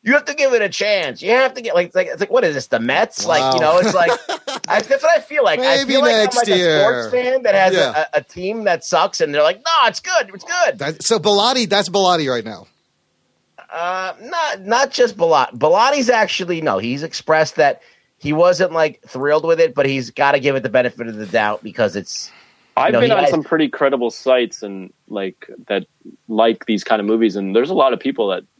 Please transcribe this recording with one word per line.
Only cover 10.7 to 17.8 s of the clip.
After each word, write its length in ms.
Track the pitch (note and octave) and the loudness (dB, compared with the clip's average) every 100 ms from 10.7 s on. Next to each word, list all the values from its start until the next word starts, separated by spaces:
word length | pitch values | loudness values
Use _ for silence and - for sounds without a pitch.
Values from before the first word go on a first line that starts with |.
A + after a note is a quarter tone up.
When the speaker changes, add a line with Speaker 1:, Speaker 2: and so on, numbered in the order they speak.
| - | -2
Speaker 2:
That, 240 | C#3 D#3+ | -8 -6
so 160 | - A3 | -2 0
Bilotti, 500 | F#3 G3+ A3+ C4 G#3 | 2 2 2 0 0
that's 200 | G3 F#3+ | -2 0
Bilotti 400 | G3 F#3 F3 C#3 | 0 2 2 0
right 160 | A#2+ | -4
now. 220 | G#2+ G2 E2+ _ _ _ _ _ _ _ _ - - | -6 -14 -18 _ _ _ _ _ _ _ _ -20 -16
Speaker 1:
Uh, 420 | D#3+ F3 F#3 F#3 - | -8 -6 -6 -8 -12
not, 400 | A3+ E4 D4+ G3 | -10 -4 -4 -6
not 300 | F#3+ A#3 C#4 | -2 0 0
just 260 | C4+ A#3+ G3 | 2 0 2
Bilotti. 400 | E3 D3+ B2+ B2 | 2 2 0 0
Bilotti's 520 | D3+ F#3 B3 D4 A#3+ | 2 4 4 2 2
actually, 520 | A#3 G3+ - F3 E3+ | 2 0 -2 -4 -2
no, 160 | D#3 G2 | -2 -2
he's 240 | A2+ C#3 | -4 -6
expressed 520 | D#3 - - D#3 D3+ | -8 -10 0 0 0
that 260 | - C#3+ - | 2 0 0